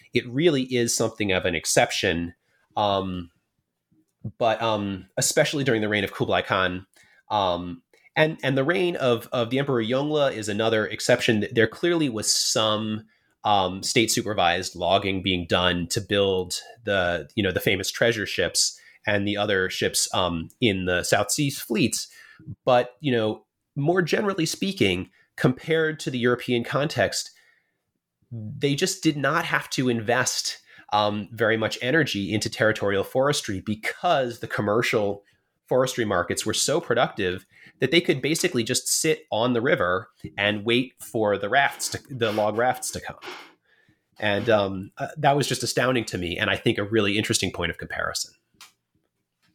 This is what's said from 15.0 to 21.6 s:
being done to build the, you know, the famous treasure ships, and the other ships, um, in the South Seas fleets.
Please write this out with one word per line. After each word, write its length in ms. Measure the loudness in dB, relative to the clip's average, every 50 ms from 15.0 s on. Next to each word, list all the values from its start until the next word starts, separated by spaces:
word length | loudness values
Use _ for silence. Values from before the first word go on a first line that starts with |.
| 2 0 -2 -2
being 240 | 0 0 0 0 0
done 420 | 0 0 2 2 2 0 0 -2 -4
to 120 | -4 -4
build 600 | -4 0 0 2 2 2 0 -2 -2 -4 -8 -10 -10 -12 -18 -8 -4
the, 440 | -2 0 0 0 0 -2 -4 -6 -6 -2
you 80 | -2
know, 80 | 0 0
the 100 | 0 0
famous 300 | 2 2 0 0 0 -4
treasure 340 | -2 0 2 2 2 0 -4
ships, 560 | -4 -2 -2 -2 0 0 0 0 0 -2 -8 -18 -20 -20 _ -2
and 200 | -2 0 0 0
the 100 | 0 0
other 340 | 0 0 2 2 2 0 0
ships, 380 | -2 -2 -2 0 0 0 -2 0 0
um, 340 | 0 0 0 0 -4 -6 -8 -2 2
in 240 | 2 2 2 2 0
the 180 | 0 0 0
South 280 | 0 2 2 2 2 0
Seas 280 | -2 -2 -2 -2 -2
fleets. 500 | -4